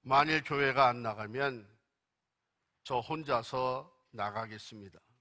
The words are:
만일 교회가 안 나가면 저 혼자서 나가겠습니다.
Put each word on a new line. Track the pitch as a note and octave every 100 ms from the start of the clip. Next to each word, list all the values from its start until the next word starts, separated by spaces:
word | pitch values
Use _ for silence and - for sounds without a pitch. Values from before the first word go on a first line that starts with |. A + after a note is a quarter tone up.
만일 | B2+ C3+ D3+ D#3
교회가 | C#3 C#3+ C#3 C3 C3
안 | B2
나가면 | A#2 G#2 G#2+ A#2+ C#3 B2 G2+ A2 _ _ _ _ _ _ _ _ _ _
저 | - B2+
혼자서 | A2+ D#3 D3 B2 A#2 C3 B2+ B2+ C#3+ _ _
나가겠습니다. | A2 G2+ G#2 A2 G#2+ - A2 G2 E2+ _ _